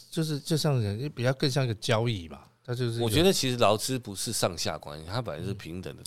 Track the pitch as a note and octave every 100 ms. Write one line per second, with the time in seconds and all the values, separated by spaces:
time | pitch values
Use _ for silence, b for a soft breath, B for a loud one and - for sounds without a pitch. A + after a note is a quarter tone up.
0 | - E3+ D#3+ C#3+ - D#3 D#3 B2+ G#2 G#2
1 | D3 - B2 B2+ D3 C3+ B2+ G#2 - A2
2 | A#2+ G2+ E2 C#2+ - _ - A#2+ B2 A#2
3 | A#2 B2+ F#3+ - C3+ B2 G#2 G#2+ - C3
4 | G#2 F#2+ - G#2+ G#2+ E2 G#2 D#2 - D2+
5 | D#2+ A2+ A2 D2+ F#2 F#2+ D#2+ F2+ D#2+ -